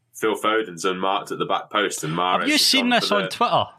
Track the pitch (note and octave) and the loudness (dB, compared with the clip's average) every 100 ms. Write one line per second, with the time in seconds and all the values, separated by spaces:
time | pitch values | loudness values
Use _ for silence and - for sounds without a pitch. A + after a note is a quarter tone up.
0 | _ - A2 G2+ G#2+ A2 G2+ E2+ F#2+ F#2 | _ -4 -2 0 0 0 -2 -4 -2 0
1 | F#2+ G2 - D#2+ F2 F#2+ - G#2 F#2+ - | 0 0 -2 -6 -2 -2 -2 -2 0 -2
2 | D#2 E2+ F2+ F#2 F2 D4+ - C4 B3 A#3+ | -4 -2 0 2 2 2 4 2 2 2
3 | - G#3 F#3+ - A#3 E3+ - | 2 0 -2 -2 0 2 0